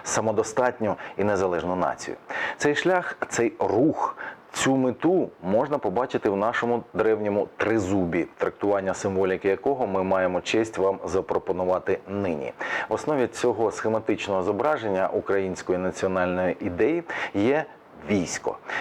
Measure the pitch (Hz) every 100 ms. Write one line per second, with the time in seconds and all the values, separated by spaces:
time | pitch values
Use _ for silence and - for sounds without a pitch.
0 | - 117 110 107 107 - 123 117 110 -
1 | - - 104 98 92 85 85 90 73 -
2 | - - - - - - 147 143 170 185
3 | 170 - - - 117 - 95 101 151 -
4 | - - - - - - 135 135 127 113
5 | 160 185 92 - 85 107 139 143 104 95
6 | 127 - 110 98 110 123 120 117 - 92
7 | 110 107 104 101 - - 104 113 92 98
8 | 87 110 - - 90 - 101 101 95 90
9 | 101 95 95 92 98 95 135 131 110 95
10 | 92 95 92 90 - 113 110 - 95 95
11 | 90 92 - 101 - 87 92 90 98 92
12 | 92 101 98 76 64 - - - - 110
13 | - 147 117 - 123 110 107 - 110 110
14 | 107 107 101 95 90 101 143 147 113 95
15 | 95 104 - 98 95 87 - 90 92 -
16 | 95 92 90 90 92 - 98 87 117 170
17 | 165 - - 98 110 147 151 - - -
18 | - 104 76 - - - - -